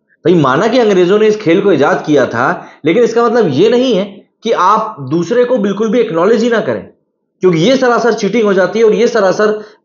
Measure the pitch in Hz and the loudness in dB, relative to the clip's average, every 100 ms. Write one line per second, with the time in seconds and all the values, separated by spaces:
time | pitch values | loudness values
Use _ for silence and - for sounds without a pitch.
0 | _ _ 156 175 135 135 220 254 220 185 | _ _ 0 2 2 0 0 0 0 2
1 | 175 208 214 208 160 180 196 160 147 185 | 2 2 2 0 0 0 2 2 0 -2
2 | - 143 117 117 135 175 - - 147 185 | 0 0 0 -2 -2 -4 -10 -6 -2 0
3 | 233 233 233 233 190 131 214 240 262 196 | 0 0 0 0 0 2 2 2 0 -2
4 | 202 - _ _ 220 180 180 220 - - | -4 -10 _ _ -6 0 0 0 -2 -10
5 | 131 165 170 240 247 254 202 196 226 240 | -6 -4 -2 0 0 0 -2 -2 -2 0
6 | 226 165 185 233 240 233 143 107 87 _ | -2 0 0 2 0 -2 -2 -6 -8 _
7 | _ _ _ _ 185 165 190 262 254 233 | _ _ _ _ 0 2 2 2 0 0
8 | 233 220 202 240 208 190 185 220 226 185 | 0 -2 -2 0 0 0 0 2 2 2
9 | 233 226 190 190 214 214 - _ | 0 0 0 0 -2 -2 -10 _